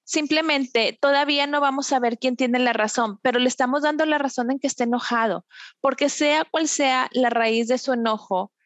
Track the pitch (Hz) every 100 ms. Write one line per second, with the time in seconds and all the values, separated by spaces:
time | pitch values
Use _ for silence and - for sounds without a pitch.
0 | - 311 294 311 320 285 254 233 214 -
1 | 277 277 285 285 285 294 285 269 285 269
2 | 240 233 254 240 254 247 247 226 214 -
3 | 220 202 254 247 247 - 247 285 302 302
4 | 311 302 277 - 240 269 269 - 240 240
5 | - 233 226 170 _ - - - 277 262
6 | 285 - 294 302 320 320 311 - 277 262
7 | - 247 240 233 226 226 226 254 - 240
8 | 226 214 - 185 202 _